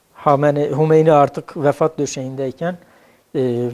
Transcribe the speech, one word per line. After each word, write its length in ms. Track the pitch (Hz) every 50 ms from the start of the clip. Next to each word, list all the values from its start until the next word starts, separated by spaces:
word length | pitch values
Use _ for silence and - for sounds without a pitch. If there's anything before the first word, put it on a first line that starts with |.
| _ _ _
Hamene-, 560 | - - 156 143 135 147 147 143 147 147 147
Hümeyni 420 | 139 135 156 156 160 156 156 160 156
artık 440 | 147 143 139 - - 147 - -
vefat 420 | 175 143 143 139 - 165 156 - -
döşeğindeyken, 760 | 147 131 - 143 131 131 135 131 139 131 123 - 165 170 180
e, 640 | 175 - _ _ _ _ _ _ _ _ _ - 151 127 127 120 120 123 123